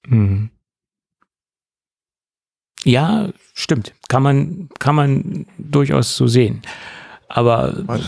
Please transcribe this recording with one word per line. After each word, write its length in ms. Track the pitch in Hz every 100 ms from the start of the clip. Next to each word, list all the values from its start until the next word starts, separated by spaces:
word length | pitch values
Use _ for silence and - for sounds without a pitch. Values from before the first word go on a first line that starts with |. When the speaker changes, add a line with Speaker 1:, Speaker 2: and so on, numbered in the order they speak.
| -
Speaker 1:
Mhm. 440 | 117 101 98 110 - _ _ _ _ _ _ _ _ _ _ _ _ _ _ _ _ _ _ _ _ _ -
Ja, 460 | 135 123 165 220 196 - _
stimmt. 400 | - - 131 - - -
Kann 140 | 127
man, 460 | 135 139 147 175 160 -
kann 160 | 135
man 520 | 151 143 139 151 - - -
durchaus 580 | 156 143 139 139 117 -
so 100 | 120
sehen. 340 | 123 110 110 - - - - - - -
Aber 460 | - 120 113 65 - -
Speaker 2:
Weil, 140 | 117